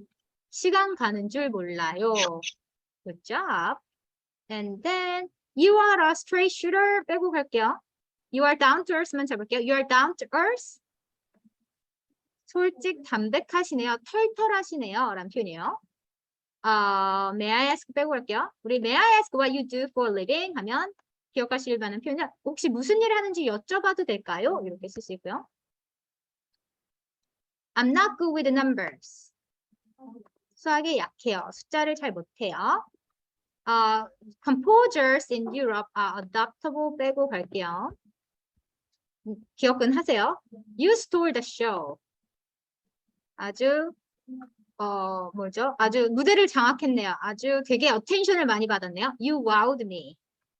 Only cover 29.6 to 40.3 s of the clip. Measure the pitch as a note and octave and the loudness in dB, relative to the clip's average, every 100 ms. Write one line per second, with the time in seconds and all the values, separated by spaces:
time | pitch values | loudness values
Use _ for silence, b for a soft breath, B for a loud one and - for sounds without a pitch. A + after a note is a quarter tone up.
29.6 | _ _ A3 _ B3 A3+ - _ _ _ | _ _ _ _ -20 -20 -20 _ _ _
30.6 | D#4+ D4+ D#4+ C4+ - _ A#3+ F#3+ F3 - | -2 0 2 -2 -2 _ -4 -4 -6 -16
31.6 | - D4+ D4+ D4+ C#4+ F3 E3 _ G#3 D#3+ | -6 -2 -2 -2 -6 -8 -14 _ -8 -4
32.6 | A3 F#4+ - _ _ _ _ _ _ _ | 0 0 -2 _ _ _ _ _ _ _
33.6 | - A3+ A3 A3 A3 _ G#3+ - C#4+ C4 | 0 2 4 2 -4 _ -20 -8 -2 0
34.6 | E4+ A4+ A#4+ D#4+ C4 C4+ - A#3+ A3+ B3+ | 6 6 6 4 4 2 0 -4 -4 -2
35.6 | B3 G#3 G#3 G#3 G3 G3 F#3 A3+ A#3 - | -2 -2 -4 -4 -4 -4 -6 -2 -2 -4
36.6 | D#4 D4 D4+ D4 C4+ C#4 C#4 G3 F3+ G3 | -8 -4 -4 -2 -2 0 -2 -2 -6 -6
37.6 | F3 F3 - - _ _ _ _ _ _ | -6 -6 -8 -12 _ _ _ _ _ _
38.6 | _ _ _ _ _ _ G#3+ G#3+ - - | _ _ _ _ _ _ -14 -14 -16 -2
39.6 | B3+ B3+ B3 C4 E4 A3+ A#3+ | 0 2 2 2 2 0 0